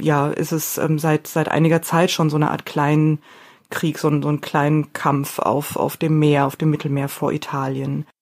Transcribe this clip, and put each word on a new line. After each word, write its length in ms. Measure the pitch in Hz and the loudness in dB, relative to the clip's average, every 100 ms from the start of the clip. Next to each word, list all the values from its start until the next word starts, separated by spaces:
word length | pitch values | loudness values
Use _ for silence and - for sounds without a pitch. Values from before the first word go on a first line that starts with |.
ja, 300 | 156 147 147 | 0 2 0
ist 220 | - 160 | -2 -2
es, 260 | 160 - - | -4 -4 -2
ähm, 180 | 156 156 | 0 0
seit, 300 | 160 151 - | 2 0 0
seit 220 | 165 156 | -2 0
einiger 340 | - 160 165 | 2 4 2
Zeit 260 | - 170 180 | 2 2 2
schon 220 | - 156 | 2 2
so 40 | 151 | 2
eine 140 | 151 | 0
Art 160 | 151 - | -2 -4
kleinen 540 | 160 147 151 156 151 - - - - _ | -2 2 4 4 0 -4 -20 -20 -20 _
Krieg, 300 | - 165 147 | -4 -4 -2
so 80 | 156 | 0
ein, 160 | 147 | 0
so 60 | 143 | 0
ein 120 | 147 | -2
kleinen 500 | - 156 147 156 147 | -2 0 2 2 0
Kampf 460 | - 156 139 143 - | -4 -2 0 -2 -2
auf, 380 | - 135 151 - | 0 0 -2 -4
auf 220 | - - | -4 -2
dem 200 | 160 156 | 0 4
Meer, 300 | 151 147 139 | 4 4 2
auf 80 | - | 0
dem 160 | 156 | 0
Mittelmeer 380 | 147 151 139 139 | 0 -2 -4 -4
vor 220 | - 143 | -4 -2
Italien. 760 | 147 - 139 135 135 135 143 151 _ | -2 -4 -6 -4 -4 -4 -6 -8 _